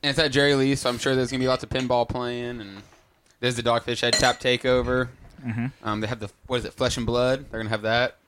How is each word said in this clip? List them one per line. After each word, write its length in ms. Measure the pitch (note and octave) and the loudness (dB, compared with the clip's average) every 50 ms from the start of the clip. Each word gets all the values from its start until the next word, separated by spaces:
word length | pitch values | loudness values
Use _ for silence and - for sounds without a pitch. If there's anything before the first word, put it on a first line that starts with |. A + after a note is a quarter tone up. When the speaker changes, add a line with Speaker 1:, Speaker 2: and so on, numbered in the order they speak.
Speaker 1:
And 80 | - C#3+ | -2 -2
it's 80 | C3+ C#3+ | 0 2
at 140 | D#3+ D3 | 0 2
Jerry 220 | B2+ C#3+ C#3+ C#3+ C#3+ | 4 4 4 4 4
Lee, 200 | C3+ C3+ C3+ C#3 | 4 4 2 2
so 140 | C3+ - B2+ | 2 0 -2
I'm 100 | A#2+ A2+ | -2 0
sure 160 | - C3+ C3 | 0 0 2
there's 160 | C3 B2+ A#2+ | 2 0 0
gonna 120 | C3+ B2+ B2+ | -2 -2 0
be 40 | B2+ | 0
lots 140 | B2+ B2+ | 0 0
of 60 | - A2+ | -2 -6
pinball 400 | - C3 B2+ B2 B2 A#2+ A#2+ - | -4 -4 0 0 2 0 0 0
playing, 520 | - B2+ B2 A#2+ A#2+ A#2+ A#2+ A#2+ B2 A#2 | -2 -4 -4 -4 -6 -6 -6 -8 -8 -10
and 200 | G#2+ G2 G2 G2+ G2+ - - _ _ _ _ _ _ _ _ _ | -12 -14 -16 -18 -18 -20 -20 _ _ _ _ _ _ _ _ _
there's 160 | B2 B2 B2 | -2 0 0
the 60 | A#2 | 2
Dogfish 380 | A#2 A#2+ A#2 A#2 - - A#2+ - | 2 2 2 2 2 -2 -2 0
Head 140 | - A#2+ - | 2 2 2
Tap 260 | - - B2+ A#2+ - | 4 4 2 2 2
Takeover. 680 | - C3 B2 A#2+ - C3 B2+ B2+ A#2+ B2 B2+ B2+ B2+ B2 - - - - - - C3+ | 2 2 2 2 2 2 2 2 2 2 0 0 0 -2 -6 -18 -20 -20 -20 -10 -8
Speaker 2:
Mm-hmm. 200 | A#2+ G#2+ A#2+ A#2 C3 - _ - | -6 -4 -4 -4 -6 -6 _ -6
Speaker 1:
Um, 140 | A2 G#2+ G#2+ | -4 -2 -2
they 60 | G#2+ | -2
have 140 | G#2 B2 A2 | -4 -4 -6
the, 100 | G#2 G2 - _ _ | -8 -12 -12 _ _
what 100 | - B2+ | -4 -4
is 80 | A#2+ A#2+ | -4 -4
it, 80 | - | -4
Flesh 240 | - - C3 B2 - | -4 -2 0 0 0
and 80 | C3 A#2 | 0 -2
Blood. 400 | A2+ A#2+ A#2+ B2 B2+ C3 C3+ C#3 - | 0 2 2 2 2 0 -2 -4 -10
They're 100 | - A2+ | -8 -8
gonna 80 | A2+ G#2 | -4 -4
have 140 | A2+ G#2+ | -4 -2
that. 340 | G#2 A2 A2+ A#2+ B2 - - _ _ | 0 0 2 2 2 0 -2 _ _